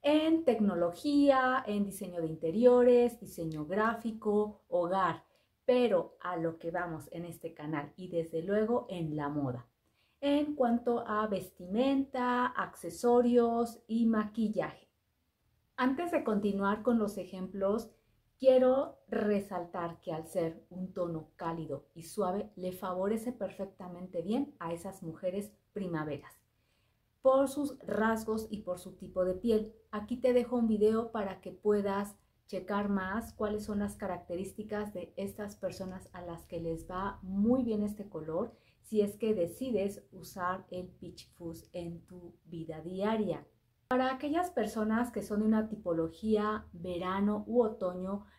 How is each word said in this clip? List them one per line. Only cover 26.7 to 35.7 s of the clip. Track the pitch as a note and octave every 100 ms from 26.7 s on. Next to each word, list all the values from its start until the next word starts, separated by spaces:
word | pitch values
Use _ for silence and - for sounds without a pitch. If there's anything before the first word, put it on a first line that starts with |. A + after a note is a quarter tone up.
| _ _ _ _ _
por | C4 C4+ C#4
sus | C4+ C#4+ -
rasgos | - G3+ A3 A3 A3 A3 A3
y | G3+
por | F#3+ F3+
su | F#3+ -
tipo | F#3+ F#3+ F#3
de |
piel. | F#3 A#3+ G#3+ G#3 - _
Aquí | G#3 G#3+ B3
te | B3+
dejo | B3 A3+ A#3+
un | A3+
video | G#3+ G#3+ A3 A3+
para | A3 G3 F#3
que | F#3
puedas | E3+ G#3 G#3 G3+ G3 G3+ - _ _ _
checar | F#3 F#3 G3+ G#3
más | G3 F#3 G#3 A3+
cuáles | - G#3+ G#3
son | G#3 G3+
las | G3+ -
características | G3 F3+ - F3 F#3+ - G#3+ G#3 G#3
de | F#3 F3 -
estas | G3 - G#3 -
personas | F#3+